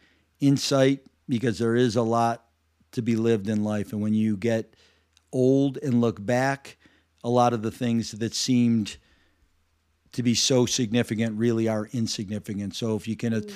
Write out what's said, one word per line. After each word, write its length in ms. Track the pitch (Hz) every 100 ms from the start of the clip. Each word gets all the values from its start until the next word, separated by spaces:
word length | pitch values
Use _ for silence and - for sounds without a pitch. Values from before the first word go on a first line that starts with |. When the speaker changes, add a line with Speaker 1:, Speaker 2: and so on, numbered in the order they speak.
| _ _ _ -
Speaker 1:
insight, 680 | 143 139 - 139 135 139 _ _ -
because 300 | 117 123 98
there 180 | 117 120
is 200 | 127 104
a 60 |
lot 420 | 113 117 117 117 _ _ _ _ _
to 80 | -
be 120 | 113 113
lived 320 | 113 113 101
in 140 | 107
life, 280 | 104 104 98
and 100 | 107
when 100 | 107
you 240 | 107 110 101
get 380 | 117 113 110 _ _ _ _ _ _
old 460 | 131 127 135 139 135
and 220 | 143 120
look 220 | 117 104
back, 520 | 101 123 135 139 - - _ _ _ _
a 80 | 120
lot 220 | 123 120
of 80 | 117
the 80 | 110
things 400 | - 123 117 104
that 220 | 104 113
seemed 600 | - - 123 120 113 101 - _ _ _ _ _ _ _ _ _ _ _
to 100 | -
be 120 | 120
so 320 | 110 - 131 120
significant 720 | - 113 120 113 110 113 107
really 300 | 120 113 110
are 200 | 107 107
insignificant. 840 | 123 110 - 98 104 - 101 101
So 220 | - 117 107
if 100 | 113
you 80 | 107
can, 160 | 117
uh, 60 | 113
Speaker 2:
Mm. 120 | 104